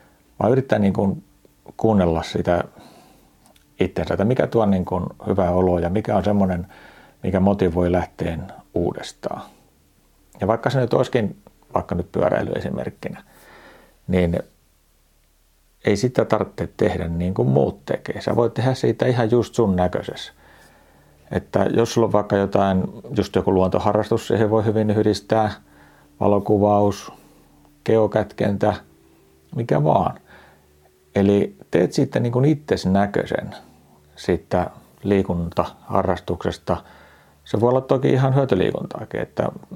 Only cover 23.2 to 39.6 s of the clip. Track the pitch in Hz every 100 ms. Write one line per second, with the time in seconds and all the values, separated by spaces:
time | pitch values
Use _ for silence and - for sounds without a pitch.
23.2 | 95 - - 95 92 95 104 104 104 113
24.2 | - 107 107 110 107 107 107 107 107 101
25.2 | - 110 107 - - - - - _ -
26.2 | 98 104 98 107 104 104 101 98 - -
27.2 | - _ _ _ _ _ - 110 107 107
28.2 | 101 - 104 98 104 104 - _ _ _
29.2 | _ _ _ 143 120 147 151 - - -
30.2 | - - - _ _ _ _ _ _ -
31.2 | 196 202 - - - - - - 135 -
32.2 | 120 120 139 151 - 95 92 95 101 101
33.2 | - - - - - - _ _ _ -
34.2 | - 87 - 92 87 - - _ 98 98
35.2 | - 87 85 - 87 - - 98 92 90
36.2 | - 87 90 87 - 90 - - - -
37.2 | _ _ - 104 117 131 131 135 135 131
38.2 | 135 135 135 92 87 - - - 110 -
39.2 | - - - -